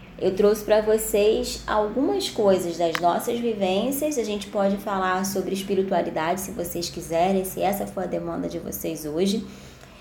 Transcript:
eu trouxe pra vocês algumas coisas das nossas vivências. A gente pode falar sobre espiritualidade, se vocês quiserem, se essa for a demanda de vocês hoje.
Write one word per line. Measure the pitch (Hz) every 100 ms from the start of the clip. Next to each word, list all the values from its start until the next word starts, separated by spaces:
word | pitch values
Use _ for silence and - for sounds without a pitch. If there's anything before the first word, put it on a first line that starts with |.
| - -
eu | 185 190
trouxe | 208 214
pra | - 214
vocês | 214 220 - 208 208 233 247 - -
algumas | 214 214 233 311 403 -
coisas | - 202 190 175 165
das | 170 165
nossas | 175 190 240 240
vivências. | 233 208 185 190 240 277 302 294
A |
gente | 208 208 202
pode | 214 196 202
falar | 214 196 185 185
sobre | 196 196 185
espiritualidade, | 190 - 190 190 175 160 165 160 185
se | -
vocês | - 175 175 170
quiserem, | - 160 165 180 190 190
se | -
essa | 175 196 202
for | -
a | 180
demanda | 175 170 165 170
de | 170
vocês | - - 165 156 151
hoje. | 156 196 226 - - - - - -